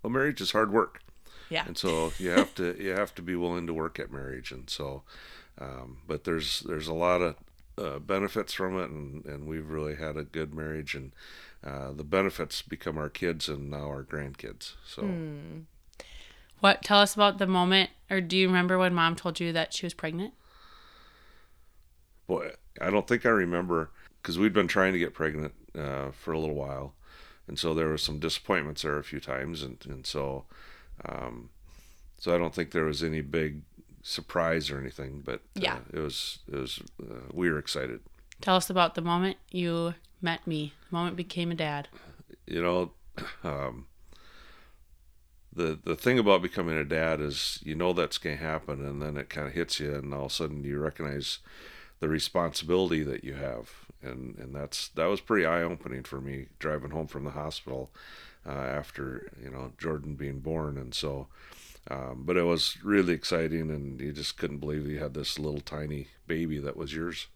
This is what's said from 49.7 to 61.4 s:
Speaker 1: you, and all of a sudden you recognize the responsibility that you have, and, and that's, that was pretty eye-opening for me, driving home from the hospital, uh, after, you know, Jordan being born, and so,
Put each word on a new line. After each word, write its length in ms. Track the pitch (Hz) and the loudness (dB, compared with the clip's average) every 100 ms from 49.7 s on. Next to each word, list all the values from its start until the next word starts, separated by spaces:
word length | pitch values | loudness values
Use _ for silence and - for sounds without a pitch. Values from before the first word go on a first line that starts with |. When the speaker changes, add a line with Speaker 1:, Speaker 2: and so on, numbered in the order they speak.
| - | -2
Speaker 1:
you, 140 | 73 | -2
and 200 | 71 69 | -2 -4
all 120 | 69 67 | -4 -4
of 40 | |
a 40 | |
sudden 280 | - 78 73 | -2 -2 -2
you 140 | 71 71 | -4 -2
recognize 600 | 76 - 76 71 - - - - - - - _ | -2 -2 -4 -4 -4 -6 -10 -18 -18 -18 -20 _
the 100 | 78 | 0
responsibility 920 | 78 - 90 85 - 78 90 92 80 | 2 2 2 2 -2 2 4 4 2
that 220 | 73 64 | 0 -4
you 100 | - | -6
have, 360 | 69 69 58 57 - - - | -6 -4 -6 -10 -18 -20 -14
and, 360 | 65 64 64 52 | -10 -8 -10 -10
and 160 | 64 | -10
that's, 340 | 69 71 - - | -8 -6 -6 -6
that 160 | - 85 | 0 2
was 140 | 104 | 2
pretty 240 | - 107 | 4 4
eye-opening 580 | 80 85 85 82 - 65 | 6 4 2 -2 -6 -8
for 160 | 65 67 | -8 -8
me, 260 | 67 69 65 - | -6 -8 -10 -6
driving 320 | 78 76 69 | -2 -2 -2
home 140 | 78 76 | -6 -6
from 180 | 71 | -6
the 80 | 71 | -6
hospital, 580 | 69 76 - - 65 65 - - - - - - | -4 -6 -6 -8 -8 -8 -14 -20 -18 -20 -16 -8
uh, 40 | |
after, 800 | 69 65 73 73 - 67 65 - 62 | -6 -2 -4 -6 -8 -8 -8 -12 -14
you 80 | 65 | -12
know, 220 | 65 65 - | -10 -10 -6
Jordan 380 | 80 76 73 | -4 -4 -4
being 240 | 69 69 69 | -6 -6 -6
born, 380 | 69 82 76 69 | -4 -2 -2 -4
and 160 | 64 | -6
so, 320 | 62 76 69 65 - | -4 -4 -4 -8 -16